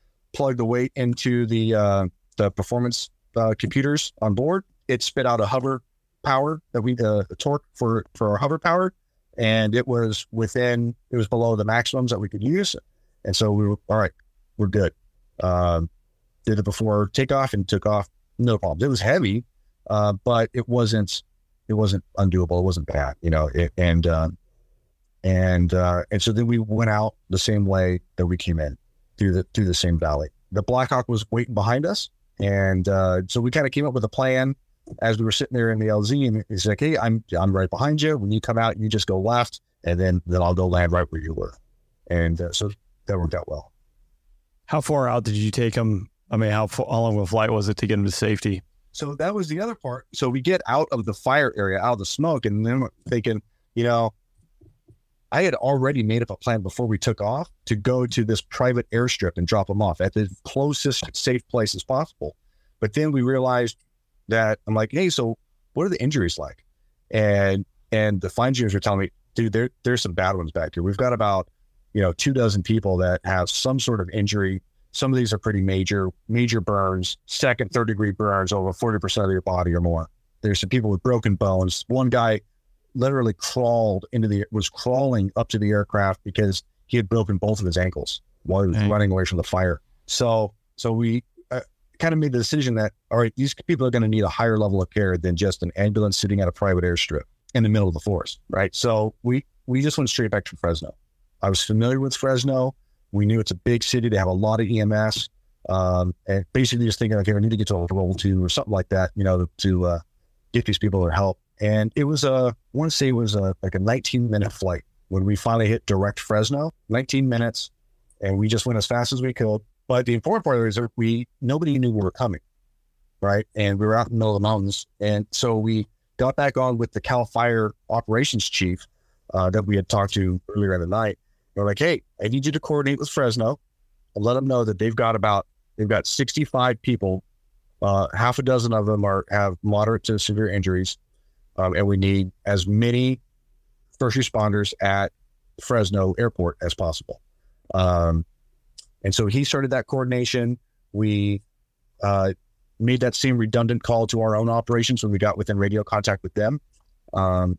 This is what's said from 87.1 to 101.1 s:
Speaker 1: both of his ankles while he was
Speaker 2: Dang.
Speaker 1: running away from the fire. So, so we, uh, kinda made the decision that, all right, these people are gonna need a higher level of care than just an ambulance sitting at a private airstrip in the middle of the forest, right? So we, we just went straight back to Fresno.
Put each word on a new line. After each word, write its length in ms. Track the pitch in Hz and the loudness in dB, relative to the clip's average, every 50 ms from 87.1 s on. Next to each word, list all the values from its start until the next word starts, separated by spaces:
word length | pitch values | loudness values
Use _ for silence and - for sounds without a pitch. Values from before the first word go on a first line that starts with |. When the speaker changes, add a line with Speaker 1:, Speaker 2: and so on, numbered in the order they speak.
| - 117 107 92 104 90 | 2 0 2 2 0 0
Speaker 1:
both 220 | 104 104 110 107 | 0 0 0 0
of 60 | 104 | -2
his 100 | 90 82 90 | -2 0 0
ankles 420 | 90 95 90 76 - - - - _ _ _ _ - | 0 0 -2 -4 -8 -8 -8 -10 _ _ _ _ -4
while 200 | - 90 98 98 | -2 0 2 2
he 60 | 92 | 2
was 80 | 87 | 2
Speaker 2:
Dang. 140 | 107 107 104 | 2 2 2
Speaker 1:
running 200 | 104 104 104 101 95 | 2 2 2 2 2
away 120 | 95 92 | 2 0
from 120 | 87 - | 0 -2
the 80 | 85 82 | -2 -2
fire. 360 | - - 92 92 90 85 - _ _ _ _ _ | -2 0 0 0 0 0 -2 _ _ _ _ _
So, 460 | - - - 127 120 113 110 107 101 - _ _ _ _ | -6 -4 0 2 2 2 2 0 0 -4 _ _ _ _
so 160 | - - 120 113 | -6 -4 -2 0
we, 300 | 113 117 117 113 123 - _ _ - - - | 0 2 2 0 -2 -2 _ _ -20 -14 -10
uh, 100 | 123 127 - - _ _ _ _ _ - | -10 -10 -10 -10 _ _ _ _ _ -4
kinda 180 | - 165 165 | -2 0 2
made 160 | 160 151 147 127 | 2 0 0 0
the 60 | 120 | 0
decision 360 | 113 - - 151 139 127 117 | 0 0 0 0 0 0 0
that, 180 | 113 107 104 - _ _ - | 0 0 -2 -4 _ _ -2
all 80 | - 117 | 0 2
right, 140 | 120 113 - | 2 2 0
these 180 | - 131 139 - | 0 -2 -2 -2
people 320 | - - - 175 131 131 | -4 -4 -2 -2 0 0
are 40 | 127 | 0
gonna 180 | 120 123 113 107 | 2 2 2 2
need 140 | 107 110 104 | 2 2 2
a 60 | 90 | 0
higher 300 | - - 117 117 113 107 | 0 0 0 0 2 2
level 240 | 107 104 98 98 92 | 2 2 2 0 0
of 80 | - | 0
care 260 | - 104 104 95 92 | 0 0 2 2 2
than 200 | 87 82 90 87 | 0 0 0 0
just 260 | 85 101 101 - - - | 2 2 0 0 -2 -4
an 80 | 87 - | -6 -2
ambulance 400 | - 101 107 104 107 107 104 98 | 0 0 0 2 2 0 0 0
sitting 240 | - - 101 101 101 | 0 0 0 0 2
at 80 | 98 90 | 0 0
a 40 | 85 | 0
private 300 | - - 98 92 90 87 | 0 0 2 2 2 2
airstrip 400 | 87 87 85 - - 82 71 - _ _ _ _ _ - | 2 0 0 -2 -2 -4 -6 -6 _ _ _ _ _ 0
in 80 | 127 113 | 2 2
the 60 | 107 | 4
middle 180 | 107 110 101 | 4 4 2
of 80 | 92 82 | 2 0
the 60 | 80 | -2
forest, 400 | - 104 101 87 - - - - _ - | -2 -2 -2 -2 -4 -6 -12 -16 _ -6
right? 240 | - 95 98 95 - | -2 0 0 0 0
So 400 | - - 120 110 107 107 107 - _ - | -2 0 2 2 2 0 0 -4 _ -2
we, 220 | 120 123 135 - _ _ _ _ | -2 0 -2 -2 _ _ _ _
we 140 | - 127 131 | -2 -2 0
just 160 | 139 147 143 | 0 0 0
went 140 | - 147 120 | 0 0 0
straight 200 | - - 123 107 | 0 0 -2 0
back 140 | 98 104 95 | 0 -2 -4
to 100 | - - | -6 -8
Fresno. 400 | - - 87 85 80 80 - - _ _ _ | -4 -2 0 0 -2 -4 -10 -14 _ _ _